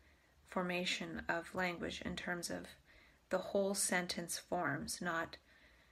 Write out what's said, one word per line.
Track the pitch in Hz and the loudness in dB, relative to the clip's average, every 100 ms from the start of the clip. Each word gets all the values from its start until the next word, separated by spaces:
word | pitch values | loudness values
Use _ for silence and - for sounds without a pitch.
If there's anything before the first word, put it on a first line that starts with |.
| - - - - - | -20 -20 -20 -20 -6
formation | - 180 180 180 - 170 160 151 | -2 2 2 2 0 -2 -4 -2
of | 170 170 | -2 -2
language | 185 185 170 165 185 | 0 0 0 -4 -4
in | - 180 | -4 -4
terms | - 175 170 | -2 -2 -2
of | 180 180 - - - - - _ | -6 -8 -14 -20 -20 -20 -20 _
the | 185 | 0
whole | 185 202 196 | 2 4 4
sentence | 202 - 185 175 - 170 - | 4 4 2 2 -2 -4 -6
forms, | - 180 156 143 - - | -2 0 2 0 -2 -4
not | 180 165 165 - - - - - - | -2 0 -2 -6 -20 -20 -20 -20 -20